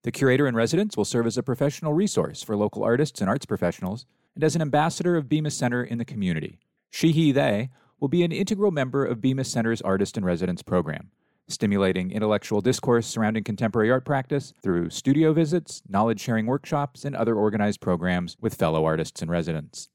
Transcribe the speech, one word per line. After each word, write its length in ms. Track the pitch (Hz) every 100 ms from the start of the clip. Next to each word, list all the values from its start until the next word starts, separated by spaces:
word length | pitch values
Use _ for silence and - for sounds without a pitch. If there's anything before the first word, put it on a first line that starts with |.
The 80 | 117
curator 340 | - 135 127 143
in 100 | 113
residence 400 | 113 160 208 -
will 80 |
serve 220 | 101 120 117
as 100 | 123
a 60 |
professional 520 | 117 120 143 - 160
resource 500 | 151 208 - 80 80
for 120 | - 104
local 280 | 104 107
artists 380 | 104 120 147 -
and 80 | 95
arts 180 | 95 -
professionals 580 | 104 87 - 92 113 - _ _ -
and 80 |
as 120 | 156 160
an 60 |
ambassador 540 | 151 147 160 - 175 170
of 100 | 135
Bemis 300 | 156 151 -
Center 260 | 123 123
in 140 | 123 117
the 80 | 117
community. 540 | 113 95 80 76 - _ _ _
She, 200 | - 165
he, 200 | 156 156
they 400 | 135 139 101 127 _ _ _
will 100 | 143
be 140 | 175
an 80 | 170
integral 380 | 165 196 202 202
member 340 | 156 131 139
of 180 | 139 117
Bemis 280 | 131 135 131
Center's 320 | 120 113 113
Artist 340 | 95 95 98 -
in 80 |
Residence 380 | 90 85 90 87
program, 480 | - 92 78 76 - _ _ _ _
stimulating 640 | - 107 101 95 92 92
intellectual 500 | 104 107 104 - 107
discourse 460 | 104 123 120 120 113
surrounding 360 | 113 110 110
contemporary 460 | 101 104 113 113 107
art 160 | 127 127
practice 480 | 139 127 143 131 _
through 300 | 196 175 120
studio 420 | - 131 143 160
visits, 480 | 156 156 170 - - -
knowledge-sharing 560 | 98 113 107 - 113 110
workshops, 580 | 139 - 147 143 -
and 120 | 139 135
other 180 | 113
organized 480 | 110 107 104 104 101
programs 560 | - 87 90 90 87 -
with 140 | 113
fellow 320 | - 85 80 80
artists 380 | 78 78 -
in 80 | 82
residence. 580 | 87 82 78 76 - -